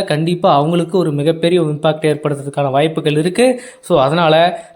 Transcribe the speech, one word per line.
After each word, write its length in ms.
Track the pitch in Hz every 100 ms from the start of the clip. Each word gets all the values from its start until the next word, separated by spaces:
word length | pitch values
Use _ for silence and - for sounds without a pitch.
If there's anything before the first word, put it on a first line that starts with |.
கண்டிப்பா 460 | 190 151 165 175 190
அவங்களுக்கு 420 | 143 147 175 165 190
ஒரு 140 | 165
மிகப்பெரிய 320 | 143 147 165 170 180
இம்பாக்ட் 440 | 156 147 156 156 156
ஏற்படுறதுக்கான 640 | 147 151 143 139 139 139
வாய்ப்புகள் 480 | 131 160 160 151 147
இருக்கு. 280 | 160 175 247 247 - -
So 140 | - 170
அதனால 340 | 135 165 165 156 170 175 -